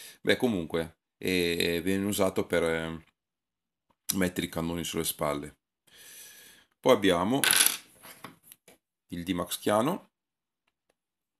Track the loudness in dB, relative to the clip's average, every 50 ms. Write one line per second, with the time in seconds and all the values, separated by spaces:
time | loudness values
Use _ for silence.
0 | -20 -20 -20 _ 0 0 2 2 2 0 0 0 -2 -2 -2 -4 -4 -4 -10 _
1 | _ _ _ _ -2 0 2 2 2 2 2 0 0 0 0 0 0 0 -2 0
2 | -2 -2 0 0 0 0 0 -2 -2 0 0 0 2 0 0 -2 -4 -6 -8 -12
3 | -14 _ _ _ _ _ _ _ _ _ _ _ _ _ _ _ _ _ _ _
4 | _ -4 0 0 0 0 0 -2 -4 -4 -4 -4 -4 -2 -4 -4 -6 -4 -4 -4
5 | -4 -4 -4 -2 -2 -2 -2 -4 -6 -12 -16 _ _ _ _ _ _ _ _ -20
6 | -20 -20 -20 -20 -20 -20 -20 -20 -20 -20 -20 -20 _ _ _ _ 4 4 4 6
7 | 6 4 4 4 2 0 0 2 2 4 4 4 4 4 2 -2 -10 -20 _ -20
8 | -20 -20 -20 -20 -20 -20 -20 _ _ -20 -20 _ _ -20 -20 _ _ _ _ _
9 | _ _ -10 -6 -4 -2 -2 -2 -2 -6 -8 -4 0 2 2 2 2 0 -4 -6
10 | -10 _ _ _ _ _ _ _ _ _ _ _ _ _ _ _ _ _ _ _
11 | _ _ _ _ _ _ _